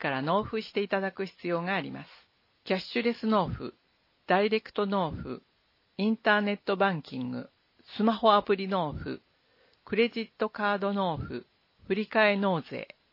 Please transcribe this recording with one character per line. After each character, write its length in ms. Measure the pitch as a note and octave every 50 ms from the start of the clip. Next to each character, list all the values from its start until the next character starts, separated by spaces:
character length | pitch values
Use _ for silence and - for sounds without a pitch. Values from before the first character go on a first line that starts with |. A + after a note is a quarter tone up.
| -
ら 180 | D3+ C3+ C3
納 220 | C3+ D#3 F3 G3+ G#3+
付 200 | - - A3 G#3+
し 120 | - -
て 80 | G3 G#3
い 60 | G3
た 120 | - G3
だ 120 | F#3+ F#3+ -
く 140 | - G3
必 200 | F3+ - - -
要 160 | F3 E3+ E3+ E3+
が 140 | F3+ G3
あ 40 | F#3
り 120 | C#3+ C3+ C3
ま 120 | C3+ D3
す。 40 | - - - - _ _ _ _ _ _ _ _
キ 100 | - F#3+
ャ 40 | F#3+
ッ 20 |
シ 180 | - - - A#3+
ュ 40 | A3+
レ 100 | A#3+ A#3
ス 140 | - - A3
納 220 | A3 G#3 F3 D3+
付、 220 | - - C3+ - - _ _ _ _ _ _ _ _ _ _
ダ 160 | - F3+ F#3+ G#3
イ 80 | G#3+
レ 100 | G#3+ A3
ク 120 | - - -
ト 140 | - G#3
納 260 | G3 G3+ G3 F3+ D#3 -
付、 320 | - C#3 C#3 B2 - - _ _ _ _ _ _ _ _ _ _
イ 140 | - G3 A3
ン 60 | A3+
タ 220 | - - A3 G#3 G#3
ー 20 |
ネ 140 | G#3 G3+ G3+
ッ 20 |
ト 200 | G3+ _ - G3
バ 160 | F#3 G3 G3 F#3
ン 100 | D#3 -
キ 160 | - C#3 C3
ン 120 | B2+ B2
グ、 180 | B2+ B2 C3 - _ _ _ _ _ _ _ - -
ス 60 | - G#3+
マ 140 | A3+ A3
ホ 160 | G#3+ - A3 G#3
ア 100 | G#3 G3+
プ 140 | - G3+
リ 100 | F#3 G3
納 260 | F#3+ G3+ F#3 E3+ D3 C3
付、 300 | - - - C3 - - _ _ _ _ _ _ _ _ _ _ _ _
ク 100 | - G#3
レ 140 | G3 A#3 A#3
ジ 140 | - A#3 A3
ッ 80 | - _
ト 140 | - A3 G#3+
カ 240 | - - G#3 G3+ G#3
ー 40 | G3
ド 120 | G3 G3 G3+
納 260 | G3+ G3 F3+ D#3+ C3
付、 280 | - - B2+ A#2+ - - _ _ _ _ _ _ -
振 220 | - F#3+ G3+ G#3+ - -
替 240 | A3 G#3+ G#3 G3+
納 260 | G3 G3+ G3 F#3 D#3+ -
税 340 | - C#3 - - - - _ _ _